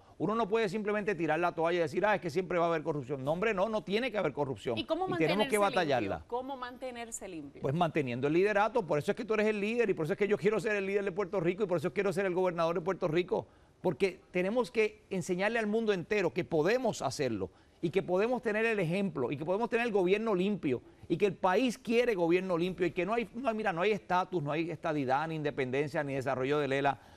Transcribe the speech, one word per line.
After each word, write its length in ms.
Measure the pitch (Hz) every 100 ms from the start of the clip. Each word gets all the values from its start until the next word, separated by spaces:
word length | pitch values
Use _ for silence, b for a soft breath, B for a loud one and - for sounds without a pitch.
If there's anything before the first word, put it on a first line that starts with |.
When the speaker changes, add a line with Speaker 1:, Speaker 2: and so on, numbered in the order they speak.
| B -
Speaker 1:
Uno 180 | 160 226
no 100 | 196
puede 220 | 226 208
simplemente 480 | 214 208 208 208 170
tirar 240 | 156 156
la 160 | 175 165
toalla 220 | 165 175
y 40 |
decir, 240 | 156 190 202
"Ah, 80 |
es 60 | 190
que 100 | 170
siempre 260 | 156 170 175
va 100 | 170
a 20 |
haber 160 | 165
corrupción". 400 | 151 147 123 139
No, 80 | 135
hombre, 200 | 175 226
no, 160 | 185 220
no 140 | 214
tiene 300 | - 214 262
que 60 | 208
haber 140 | 156
corrupción. 460 | 139 135 107 - -
Speaker 2:
¿Y 60 |
cómo 220 | - 320 370
Speaker 1:
Y 100 | 349
tenemos 220 | - 202
Speaker 2:
mantenerse 120 | 277
Speaker 1:
que 80 | 208
batallarla. 580 | 202 190 160 123 98 82
Speaker 2:
limpio? 120 | -
¿Cómo 280 | 240 262 262
mantenerse 680 | 247 254 254 240 233 - 196
limpio? 360 | 165 143 131
Speaker 1:
Pues 120 | 143
manteniendo 540 | 165 165 160 131 120 147
el 60 |
liderato. 520 | 170 202 202 220 233 160
Por 140 | 151
eso 100 | 196
es 60 | 202
que 80 |
tú 100 | 220
eres 140 | 214 214
el 120 | 214
líder 300 | 208 240 214
y 40 |
por 100 | 165
eso 80 | 151
es 60 | 196
que 100 | 202
yo 100 | 202
quiero 220 | 190 214
ser 160 | 214 208
el 100 | 190
líder 180 | 202
de 60 | 196
Puerto 300 | 170 180 196
Rico 240 | 165 190
y 20 | 185
por 120 | 170
eso 140 | 170
quiero 200 | 202 190
ser 140 | 170 196
el 80 |
gobernador 420 | 175 185 170 165 175
de 60 |
Puerto 260 | 165 175 165
Rico. 400 | 165 180 101 - b b _
Porque 400 | 180 - 190 - -
tenemos 400 | 180 190 247 220
que 320 | 226 214 - -
enseñarle 480 | 190 185 180 208 233
al 80 | 208
mundo 260 | 220 214
entero 400 | 185 147 214 170
que 120 | 170
podemos 580 | - 160 170 254 240 -
hacerlo 480 | 131 - 127 101 92 b b b
y 80 | 165
que 120 | 185
podemos 380 | 147 180 226 247
tener 220 | 220 214
el 160 | 226 208
ejemplo 500 | 160 196 196 143 123
y 60 | 139
que 80 |
podemos 240 | 160 196 233
tener 180 | 226 240
el 60 |
gobierno 420 | 196 180 208 226
limpio 460 | 180 196 202 147 120 B B -
y 100 | 175
que 80 | 202
el 80 |
país 420 | - 185 196 254 -
quiere 380 | 214 233 240
gobierno 420 | 185 165 180 185 165
limpio 300 | 180 175 175
y 40 |
que 140 | 180
no 80 | 175
hay, 160 | 240 220
no 160 | 233 262
hay, 40 |
mira, 180 | 220 214
no 100 | 165
hay 100 | 208
estatus, 500 | 208 - 180 185 180
no 80 | 143
hay 200 | 156 165
estadidad, 580 | 156 165 151 127 135 160
ni 80 | 156
independencia, 680 | 143 131 127 131 147 156
ni 120 | 143
desarrollo 440 | 135 131 127 135 147
del 140 | 135
ela, 260 | 139 139 135 B